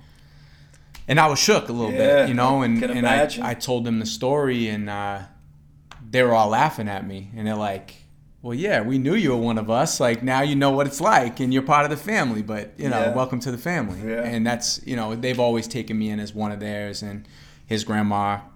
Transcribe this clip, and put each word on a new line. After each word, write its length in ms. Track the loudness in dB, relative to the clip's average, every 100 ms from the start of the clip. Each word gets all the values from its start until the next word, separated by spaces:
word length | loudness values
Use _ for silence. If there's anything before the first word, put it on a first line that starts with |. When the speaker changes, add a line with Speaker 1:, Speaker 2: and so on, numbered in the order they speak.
| -20 -20 -20 -20 -20 -20 -20 -20 -20 -16 0
Speaker 1:
And 100 | 4
I 80 | 4
was 120 | 4
shook 280 | 4 2 2
a 60 |
little 180 | -4 -2
Speaker 2:
Yeah, 300 | 2 4 6
Speaker 1:
bit, 80 | 4
you 40 |
know, 280 | 2 2 2
Speaker 2:
I 40 | 2
Speaker 1:
and, 140 | 2
Speaker 2:
can 100 | 0
Speaker 1:
and 140 | 0 2
I, 100 | 4
Speaker 2:
imagine. 280 | 2 0
Speaker 1:
I 100 | -6
told 300 | -6 -2 -2
them 160 | 0 -2
the 60 | -2
story, 640 | -2 0 0 0 0 -2
and, 200 | -2 -4
uh, 300 | -4 -4 -6 -10 -18 -20 -20 -20 -20 -20 -20 -4
they 140 | 2
were 100 | 4
all 140 | 6 4
laughing 380 | 4 2 0 -6
at 180 | -6 -8
me. 260 | -10 -12 -6
And 100 | -4
they're 80 | -2
like, 400 | -4 -6 -12 -20 -20 -20 -20 -14
"Well, 120 | -8
yeah, 280 | -4 0 0
we 160 | 2 0
knew 180 | 2 2
you 160 | 2
were 60 | 2
one 200 | 2 0
of 120 | 0
us. 300 | 2 2 2
Like, 240 | 0 0
now 180 | 0 0
you 140 | 2 2
know 160 | 2
what 160 | 2 0
it's 140 | 0
like, 400 | 4 4 2 -2
and 120 | 0
you're 80 | 0
part 200 | 4 4
of 80 | 2
the 60 | -2
family, 440 | -2 0 0 -2
but, 300 | -4 -6 -8 -6
you 100 | -2
know, 100 | 0
Speaker 2:
Yeah. 120 | 0
Speaker 1:
welcome 260 | 0 -2 -2
to 100 | -6
the 60 | -6
family." 420 | -4 -4 -4 -6 -6
Speaker 2:
Yeah. 120 | -4
Speaker 1:
And 240 | -4 -2 0
that's, 320 | -2 -4 -6 -6
you 100 | -6
know, 200 | -4 -4
they've 240 | -4 0
always 280 | 2 0 -2
taken 300 | -8 -4 -2
me 100 | -2
in 100 | -4
as 120 | -8
one 200 | -6 -6
of 80 | -6
theirs. 420 | -6 -6 -8 -8
And 240 | -10 -12 -14 -20 -20 -20 -6
his 180 | -4
grandma 560 | -2 0 2 2 0 -2 -6